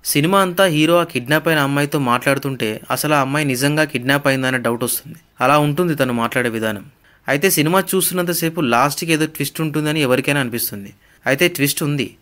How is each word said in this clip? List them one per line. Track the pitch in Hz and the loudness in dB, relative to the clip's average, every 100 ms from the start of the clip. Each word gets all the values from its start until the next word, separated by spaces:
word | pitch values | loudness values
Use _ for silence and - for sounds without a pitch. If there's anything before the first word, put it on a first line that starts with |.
| - | -2
సినిమా | 147 151 196 190 | 0 2 2 2
అంతా | 170 190 | 2 2
హీరో | 151 156 170 | 4 4 4
ఆ | 165 | 2
కిడ్నాప్ | 127 120 151 160 | -4 0 0 2
అయిన | 156 139 | 0 2
అమ్మాయితో | 143 143 151 131 | 0 0 0 0
మాట్లాడుతుంటే | 123 - 139 139 127 110 107 - 131 | 0 0 0 -2 -4 -4 -6 -6 -4
అసలు | 151 151 | 0 0
ఆ | 135 | 0
అమ్మాయి | 143 147 | 0 -2
నిజంగా | 123 143 151 156 | 0 0 0 -2
కిడ్నాప్ | 131 123 139 143 | -2 0 0 2
అయిందనే | 135 131 131 113 | 0 0 0 -2
డౌట్ | 117 123 | -2 -2
వస్తుంది. | - - - _ _ | -4 -8 -20 _ _
అలా | 127 147 147 | 2 4 4
ఉంటుంది | 147 180 143 | 2 0 0
తను | 131 120 | 0 0
మాట్లాడే | 117 131 120 113 | -2 -2 -2 -2
విధానం. | 110 104 - _ _ _ - | -4 -4 -10 _ _ _ -4
అయితే | 143 190 165 | 0 2 2
సినిమా | 151 185 185 | 2 2 2
చూస్తున్నంతసేపు | 190 180 180 175 170 165 165 120 | 0 0 -2 -2 -2 -2 -2 2
లాస్ట్కి | 117 139 139 165 156 | 4 2 0 -2 0
ఏదో | 156 - | 0 -4
ట్విస్ట్ | 139 - 160 | -6 -4 -4
ఉంటుందని | 151 151 156 135 | -2 -2 0 2
ఎవరికైనా | 127 127 143 127 | 2 2 0 -2
అనిపిస్తుంది. | 117 - 104 101 - _ _ - | -4 -6 -8 -14 -18 _ _ -4
అయితే | 139 175 175 | 0 0 0
ట్విస్ట్ | 139 - 151 | -2 0 -2
ఉంది | 147 110 - | -2 -4 -8